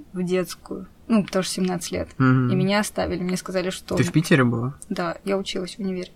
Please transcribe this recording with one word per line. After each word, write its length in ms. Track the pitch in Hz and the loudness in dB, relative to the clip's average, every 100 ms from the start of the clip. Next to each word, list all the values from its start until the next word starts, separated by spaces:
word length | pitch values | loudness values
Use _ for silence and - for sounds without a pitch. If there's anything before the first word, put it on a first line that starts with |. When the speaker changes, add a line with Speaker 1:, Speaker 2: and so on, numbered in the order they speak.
| - | -12
Speaker 1:
в 100 | 180 | -6
детскую, 600 | 180 185 180 - - - 190 - - | 0 0 -2 -6 -10 -12 -12 -12 2
ну, 160 | 226 | 2
тоже 240 | 185 196 185 | 2 0 -2
семнадцать 440 | - 185 175 - | -2 -2 -2 -4
лет, 180 | 156 - - | -6 -6 2
Speaker 2:
Мгм. 300 | 131 131 123 | 4 4 4
Speaker 1:
и 40 | 127 | 2
меня 240 | 190 202 | 2 2
оставили, 440 | 208 - 180 175 | 0 -2 -4 -2
мне 140 | 180 180 | -2 -4
сказали, 320 | - 185 180 | -2 -4 -2
что 240 | 190 - 185 | -6 -4 0
Speaker 2:
Ты 80 | |
в 80 | 175 | 2
Питере 320 | 151 160 160 | 2 4 6
была? 300 | 123 117 123 143 - | 6 2 -2 -6 -8
Speaker 1:
Да, 280 | 185 175 165 196 | -4 -4 -4 -2
я 120 | 196 | -2
училась 380 | 196 - 180 - | -2 -6 -6 -6
в 40 | |
универе. 320 | 196 185 180 | -6 -4 -8